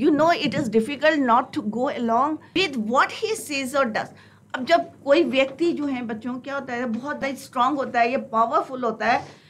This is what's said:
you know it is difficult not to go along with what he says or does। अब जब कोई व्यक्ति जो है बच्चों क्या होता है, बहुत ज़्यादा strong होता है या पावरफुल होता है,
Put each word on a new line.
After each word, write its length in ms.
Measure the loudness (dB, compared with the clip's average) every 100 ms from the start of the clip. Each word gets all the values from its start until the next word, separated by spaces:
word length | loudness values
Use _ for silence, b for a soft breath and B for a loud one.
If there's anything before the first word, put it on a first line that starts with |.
you 120 | 2 4
know 320 | 4 2 0
it 40 | -2
is 140 | 0
difficult 580 | 0 0 0 2 2 4
not 180 | 2 2
to 100 | -6
go 360 | -6 -2 -4 -2
along 380 | 0 0 0 -4 B -2
with 160 | -2 -2
what 300 | 0 2 2
he 340 | 0 -4 -4
says 340 | -4 -4 -2 0
or 100 | 0
does। 220 | -2 -6 B B B _ -8
अब 100 | 2
जब 260 | 2 2 -6
कोई 200 | 2 4
व्यक्ति 480 | 4 2 0 0 -2
जो 140 | 0 -4
है 160 | -4
बच्चों 320 | -6 -8 -8
क्या 220 | -8 -8 -8
होता 180 | -6
है, 120 | -6 -4
बहुत 340 | -4 -6 -6
ज़्यादा 180 | -6 -6
strong 400 | -6 0 2 2
होता 220 | 0 2
है 120 | 2
या 60 | 0
पावरफुल 640 | 0 0 2 2 0 -2
होता 220 | -4 0 0
है, 220 | 0 B B